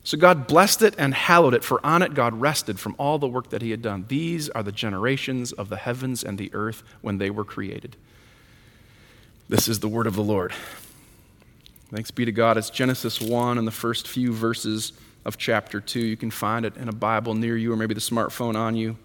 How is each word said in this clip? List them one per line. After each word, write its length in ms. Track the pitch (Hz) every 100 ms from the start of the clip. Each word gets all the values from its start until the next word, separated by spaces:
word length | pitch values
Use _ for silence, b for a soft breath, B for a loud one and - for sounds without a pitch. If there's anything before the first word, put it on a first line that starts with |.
So 120 | - 151
God 300 | 175 170 123
blessed 340 | 151 202 -
it 140 | 220 -
and 160 | 143
hallowed 400 | 165 - 175 156
it, 120 | 120
for 200 | - 123
on 160 | 143 165
it 140 | 180
God 260 | 143 117 113
rested 400 | 135 151 - 98
from 140 | 110 -
all 200 | 143 151
the 100 | 139
work 220 | 123 123
that 100 | 113
he 120 | 117
had 100 | 110
done. 240 | 117 98 104
These 400 | 135 165 170 147
are 140 | -
the 100 | 101
generations 800 | 104 113 95 113 135 - 131 123
of 160 | - 104
the 80 | 95
heavens 480 | - 123 131 123
and 140 | - 98
the 120 | 95
earth 280 | 104 107 110 - B
when 160 | - 98
they 100 | 98
were 160 | 104
created. 520 | 104 - 98 - 127 - b b b b b b b b b b b b b b -
This 180 | - -
is 120 | 107
the 80 | 110
word 180 | 113 110
of 80 |
the 80 | 98
Lord. 320 | 104 101 90 B B B B B B B B - - - - - -
Thanks 200 | 107 110
be 140 | -
to 80 | 117
God. 240 | 107 113 110
It's 140 | 107
Genesis 500 | - 127 127 117 -
one 380 | 113 120 120 120
and 80 | 113
the 60 |
first 360 | 107 117 117 -
few 240 | - 123
verses 600 | 110 113 113 - 110 110 - B B
of 120 | - 113
chapter 440 | - 110 - 104
two. 200 | 104 123
You 160 | 113 110
can 140 | 117
find 340 | - 104 113
it 120 | 113 -
in 120 | 123
a 40 |
Bible 420 | 110 107 110 117
near 220 | 110 117 117
you 160 | 113
or 40 | 113
maybe 160 | 110
the 80 | 110
smartphone 540 | - 117 104 - 120
on 220 | 110 113 113
you. 200 | 110 113